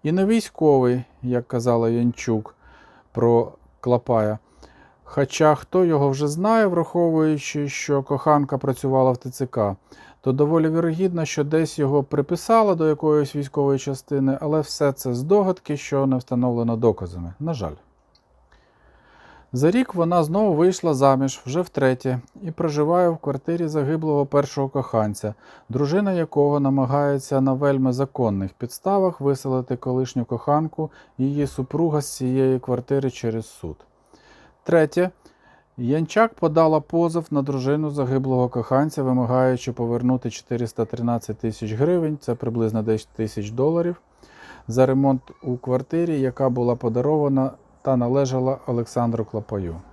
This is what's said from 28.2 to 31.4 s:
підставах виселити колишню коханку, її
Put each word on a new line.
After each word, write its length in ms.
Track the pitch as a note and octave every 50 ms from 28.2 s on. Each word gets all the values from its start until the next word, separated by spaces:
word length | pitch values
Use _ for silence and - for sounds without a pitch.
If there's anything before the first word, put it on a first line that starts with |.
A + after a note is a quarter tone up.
| B2 A2+ G2+ G2 G2 F#2+ -
підставах 680 | _ - A#2+ - - _ F#3+ G3 G3+ F#3+ F3+ D#3+ -
виселити 560 | C#3 C#3 C#3 C3 - C#3 C3 C3 B2 - B2+
колишню 480 | B2 - C3+ B2+ B2+ C3 B2+ - C3 A#2+
коханку, 680 | - B2 A2+ - - D3 D3+ D#3+ D3+ - - D#3 D#3 - - - _ _ -
її 280 | C3 C#3 C#3+ D3